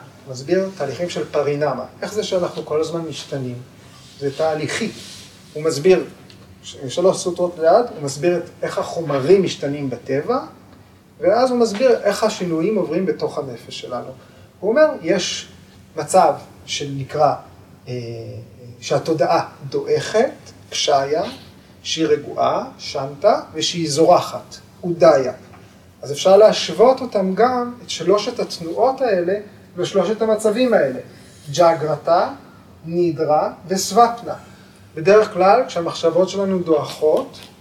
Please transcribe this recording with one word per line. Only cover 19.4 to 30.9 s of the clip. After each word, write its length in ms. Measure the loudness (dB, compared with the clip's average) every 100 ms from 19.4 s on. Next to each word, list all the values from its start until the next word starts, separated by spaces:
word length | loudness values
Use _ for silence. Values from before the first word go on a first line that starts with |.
| -2 -10 -8
דועכת, 640 | -6 -2 -2 0 0 0 -2 -18 -20 -12
קשיה, 540 | -6 0 0 2 -2 -4 -8 -18 -20 -20 -18
שהיא 240 | -8 -4 0
רגועה, 580 | 0 0 -2 0 0 -6 -12
שנטה, 640 | -10 -8 -8 0 2 2 -2
ושהיא 360 | -6 -4 -4 -4
זורחת, 680 | 2 6 6 2 -8 -12 -20 -20 -10
אודיה. 500 | -6 4 6 6 2 -6 -16 -20 -20 -20 -20 _
אז 100 | -10
אפשר 260 | -2 6 8
להשוות 640 | 8 6 -2 4 4 4
אותם 340 | 0 -2 -2 2
גם, 380 | 2 2 -4 -8
את 60 | -12
שלושת 500 | -6 0 0 0 -6
התנועות 640 | -8 -8 -10 0 0 2
האלה, 320 | 0 0 0 -4 -6 -18 -18 -8
לשלושת 440 | -2 0 0 0
המצבים 520 | 0 0 0 0 2
האלה. 260 | 2 2